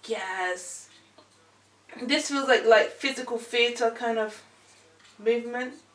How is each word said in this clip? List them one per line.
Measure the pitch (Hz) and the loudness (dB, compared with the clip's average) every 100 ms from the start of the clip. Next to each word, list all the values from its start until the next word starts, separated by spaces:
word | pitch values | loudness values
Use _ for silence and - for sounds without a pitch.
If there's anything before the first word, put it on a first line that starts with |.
| - | -6
Yes. | 208 190 190 180 180 - - - - _ - - _ _ _ _ _ - - | -6 -6 -4 -4 -4 -8 -16 -18 -20 _ -20 -20 _ _ _ _ _ -20 -10
This | 254 294 294 | -2 -2 0
feels | 285 262 | -2 4
like, | 226 | 4
like | 226 214 - | 8 6 6
physical | - 269 254 247 233 | -2 -6 -4 -6 -8
theatre | - 240 240 240 233 | -4 0 0 2 -2
kind | 233 240 226 | 0 -2 -2
of | 214 - - - _ - _ _ - - | -4 -8 -20 -20 _ -20 _ _ -20 -4
movement. | 214 233 233 247 254 285 _ | 0 0 -2 -6 -6 -10 _